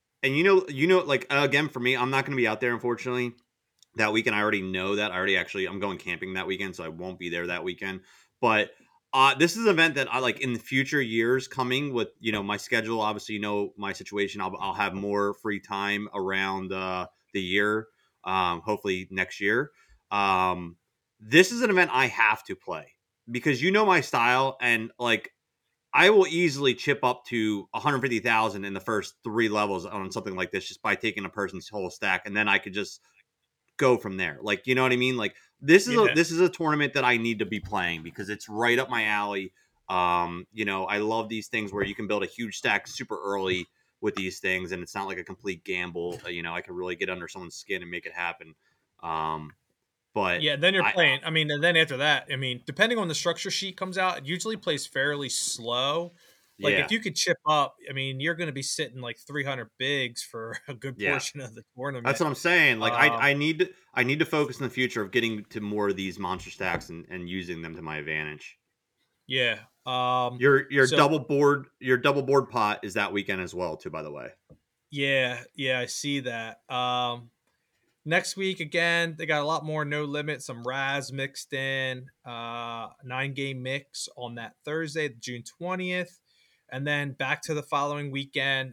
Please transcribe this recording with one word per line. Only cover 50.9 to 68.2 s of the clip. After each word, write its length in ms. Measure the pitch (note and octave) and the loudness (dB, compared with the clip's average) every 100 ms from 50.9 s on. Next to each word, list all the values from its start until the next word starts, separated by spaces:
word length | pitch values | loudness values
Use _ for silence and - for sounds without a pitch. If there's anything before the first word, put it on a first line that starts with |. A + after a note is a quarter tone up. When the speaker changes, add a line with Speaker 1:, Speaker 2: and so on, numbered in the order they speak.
Speaker 2:
playing. 280 | F#3+ D3+ C3+ | 4 4 4
I 60 | D#3+ | 0
mean, 200 | D#3+ D3+ | 0 0
and 140 | C#3+ | 2
then 120 | E3+ E3 | 4 4
after 200 | D3 B2+ | 4 2
that, 320 | D3 C3+ - | 2 2 0
I 60 | C3+ | -4
mean, 260 | C3 B2 - | -4 -6 -6
depending 320 | C#3 A3 A#3 | 0 0 2
on 100 | F3 | -2
the 60 | |
structure 360 | D3 F3 E3 F#3+ | -2 -2 -2 -4
sheet 260 | - G3 F#3 | -4 -6 -8
comes 180 | F#3 F#3 | -6 -2
out, 220 | F#3 E3+ | -2 -2
it 80 | C#3 | -4
usually 320 | F3 A3 G#3+ | -4 -4 -4
plays 280 | E3+ C#3+ - | -2 -2 -2
fairly 440 | C3+ C#3+ D3 C3 | -2 0 -2 -4
slow. 840 | - - - A#2 B2 C#3 D#3+ F3 - _ _ _ - | -4 -4 -4 -2 0 0 -2 -4 -12 _ _ _ -4
Like, 120 | C#3+ | 2
Speaker 1:
Yeah. 120 | F#3+ | 2
Speaker 2:
if 80 | D#3+ | 2
you 80 | A3 | 0
could 160 | G#3 - | -2 -2
chip 220 | - E3 D3+ | 0 0 2
up, 300 | D3+ C3+ - - | 2 2 -4 -12
I 40 | |
mean, 260 | C3+ C3+ C3 | -8 -6 -4
you're 140 | D#3+ | -4
gonna 180 | E3 D#3+ | -4 -6
be 100 | C3+ | -6
sitting, 380 | C3+ - C3 B2+ | -6 -6 -6 -8
like, 180 | A#2+ - | -12 -12
three 240 | - C#3+ | -8 -6
hundred 280 | C#3 B2+ A2 - | -4 -6 -8 -6
bigs 440 | C3 C#3+ B2 A#2+ | -2 -2 -2 -6
for 360 | - A#2 A2+ A2 | -12 -10 -10 -10
<laughs> 60 | - | -12
a 60 | |
good 220 | A#2+ C3+ A#2+ | -10 -10 -2
Speaker 1:
Yeah. 140 | G2 | 0
Speaker 2:
portion 280 | D2+ - D3 | 0 -4 -10
of 140 | A#2+ | -14
the 80 | A2+ - | -16 -18
tournament. 300 | B2 C#3 B2+ | -10 -8 -2
Speaker 1:
That's 160 | B2 C#3 | 0 2
what 60 | D#3 | 0
I'm 80 | |
saying. 440 | C3 E3+ F3 D3 A2+ | 0 2 6 6 4
Like, 140 | A2+ | 2
I, 160 | A#2+ D3 | 6 4
Speaker 2:
Um, 100 | A#2 | 6
Speaker 1:
I 100 | C#3 | 2
need 280 | C#3 D#3 D#3+ | 2 0 0
to, 120 | F3+ - _ | -2 -4 _
I 80 | B2+ | -2
need 160 | B2 D3+ | 0 0
to 80 | D#3 | 0
focus 320 | D3+ C3 B2 | 0 0 -2
in 60 | |
the 60 | B2+ | -6
future 300 | B2+ B2 A2+ | -2 -2 -2
of 120 | F#2+ | -2
getting 320 | A#2 A2+ G#2+ G#2 | 0 0 -2 -8
to 140 | A2 | -8
more 280 | G#2 G#2 G2+ | -4 0 0
of 80 | F#2+ | 0
these 220 | F#2+ F2 | -4 -4
monster 320 | F2+ F#2 - | -4 -6 -8
stacks 400 | - F#2 E2+ - | -6 -4 -4 -6
and, 160 | E2 E2+ | -14 -12
and 200 | F2+ F2 | -10 -6
using 340 | F#2 F2 E2 | -6 -6 -8
them 120 | E2 D#2+ | -10 -10
to 60 | |
my 140 | D#2+ D2+ | -8 -8
advantage. 600 | D2+ D#2 | -4 -4